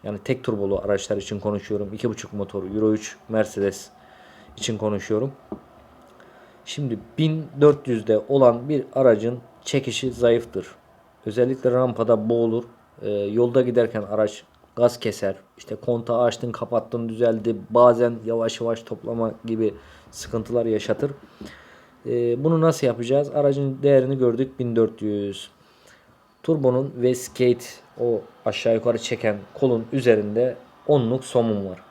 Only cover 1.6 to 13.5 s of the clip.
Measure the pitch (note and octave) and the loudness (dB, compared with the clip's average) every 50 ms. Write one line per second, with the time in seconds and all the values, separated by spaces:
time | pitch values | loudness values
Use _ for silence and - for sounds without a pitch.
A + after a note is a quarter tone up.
1.6 | - - G#2+ G2+ G#2 G2 G#2 G#2+ - A#2+ G#2 - - - - G#2 G2 F#2 - G2+ | -4 -6 -6 -6 -4 -8 -8 -4 -4 -4 -4 -4 -12 -12 -8 -8 -8 -6 -6 -8
2.6 | F#2 F#2 G2+ G#2+ A2 G#2+ G#2+ G#2 - - - - - - A2 A2 G#2+ G#2+ - G2+ | -8 -4 -2 0 2 2 2 0 -4 -12 -16 -18 -12 -4 -2 -2 -2 -2 -2 -2
3.6 | G2 G2 F#2+ - - - _ - - - - - - - - - - - - - | -2 -2 -2 -4 -16 -20 _ -20 -20 -20 -20 -20 -20 -20 -20 -20 -20 -20 -14 -8
4.6 | - - A2 G2+ G#2+ G#2+ G#2 G2 - - G#2+ G#2+ B2+ C#3 C#3 - - - - - | -6 -6 -4 -2 -2 -4 -4 -4 -4 -2 -2 -2 -2 -4 -8 -14 -16 -16 -16 -16
5.6 | - _ _ - - _ - - - - - - - - - - - - _ _ | -16 _ _ -20 -20 _ -20 -20 -20 -20 -20 -20 -20 -20 -20 -20 -20 -20 _ _
6.6 | _ - - - D3 B2+ A2+ G#2 - - - - D#3 D#3 D#3 D#3+ D3+ - - C#3 | _ -12 -8 -6 -4 -4 -4 -6 -8 -12 -2 0 0 0 0 -2 -6 -10 0 6
7.6 | D3 D3+ C#3 C#3+ - C3 A#2+ A2 G#2 A2 A2 G#2+ - - C#3 C#3 C3 A#2+ A#2 A#2+ | 6 6 6 4 -2 -4 -4 -2 2 2 2 2 2 2 4 6 6 6 6 4
8.6 | B2 C#3+ D3+ C3+ - - - C3+ C3 B2 A2+ G#2 A2 A#2 B2 B2 - - - - | -2 -2 -2 -2 -4 -4 -2 4 6 6 6 4 0 -6 -6 -6 -14 -20 -20 -18
9.6 | - - - C#3 C3+ B2+ A2 - - B2+ A#2+ A#2 B2 A#2 A#2 A#2+ A#2 A#2 - G2 | -10 -4 -2 -2 -2 -2 -6 -4 -6 -6 -2 2 4 4 4 4 0 -4 -8 -10
10.6 | F2 - - _ _ _ _ _ _ _ _ _ _ B2 G#2 A#2+ B2 B2+ C3 C3 | -10 -10 -18 _ _ _ _ _ _ _ _ _ _ -6 0 0 0 0 0 0
11.6 | - B2+ B2 B2+ B2+ B2 A2+ - A2+ A2 A#2 G#2+ G#2+ A2 A#2 A#2 A#2 A#2 A2+ A#2+ | 0 0 2 2 0 0 0 -2 2 2 2 2 2 0 0 2 2 2 0 -2
12.6 | A#2+ - - _ _ _ _ - G2+ G#2 G#2 G2+ G2+ G2+ G#2 A#2 A#2+ A#2+ | -4 -8 -20 _ _ _ _ -10 -6 -4 -4 -4 -4 -2 2 2 2 4